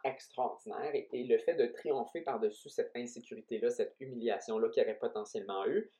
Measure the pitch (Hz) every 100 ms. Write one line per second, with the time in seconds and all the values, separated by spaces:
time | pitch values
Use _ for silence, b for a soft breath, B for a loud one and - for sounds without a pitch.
0 | 135 131 - - 123 - 110 95 - 107
1 | - 123 175 110 - - - - - 135
2 | 113 170 165 120 110 - 107 - - 120
3 | 123 120 - 110 - 110 117 123 107 -
4 | 135 120 113 101 - 110 110 - 110 107
5 | 113 107 104 110 98 98 98 170 226 B